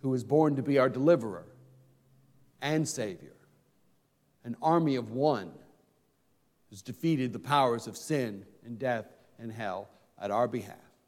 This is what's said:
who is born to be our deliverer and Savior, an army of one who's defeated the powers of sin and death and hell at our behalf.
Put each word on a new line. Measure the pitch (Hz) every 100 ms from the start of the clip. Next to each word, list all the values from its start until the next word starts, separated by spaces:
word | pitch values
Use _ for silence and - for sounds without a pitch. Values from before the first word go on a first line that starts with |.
who | 135
is | 127
born | 107 147 156 139
to |
be | 127 139
our | 131
deliverer | 120 143 170 113 90 80 - - _ _ _ _ _ _ _ _ _
and | 139 156 156
Savior, | - 110 87 - - _ _ _ _ _ _ _ _ _ _
an | 123 117
army | 156 170 160 131
of | 113
one | 117 147 127 87 76 - _ _ _ _ _ _ _ _ _ _
who's | 101
defeated | - 120 165 156 127
the | 110
powers | 107 143 131 117 113
of | 101
sin | - 151 120 101 104 -
and | 113 117
death | 131 120 107 - _ _
and | 117
hell | 110 107 92 104 _ _ -
at | 101
our | 104 120
behalf. | 120 101 - - _